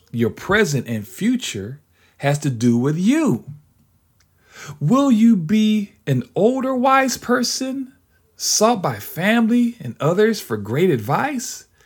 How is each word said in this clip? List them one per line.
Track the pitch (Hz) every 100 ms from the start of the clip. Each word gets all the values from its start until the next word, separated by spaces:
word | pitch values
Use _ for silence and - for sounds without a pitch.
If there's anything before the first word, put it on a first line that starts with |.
| _
your | 117 113
present | - - 202 190 139 120
and | 113 101
future | - 208 254 - 107 101 139 _ _ _ _
has | 143 147
to | 147
do | 117 120 120
with | 135 156
you. | 190 302 285 117 - - _ _ _ _ _ _ _ _ _ - - -
Will | 147 254 285
you | 214 233 214
be | 160 214 214 214 202 _ -
an | 127 - -
older | 208 262 254 262
wise | 262 269 262 -
person | - 247 233 - 262 269 254 _ _ _ _ -
sought | - - 214 233
by | 165 107
family | - - 190 233 226 240 240 -
and | 127 101
others | 143 175 220 214
for | - 107
great | 101 131 190
advice | 127 104 165 269 269 - - - _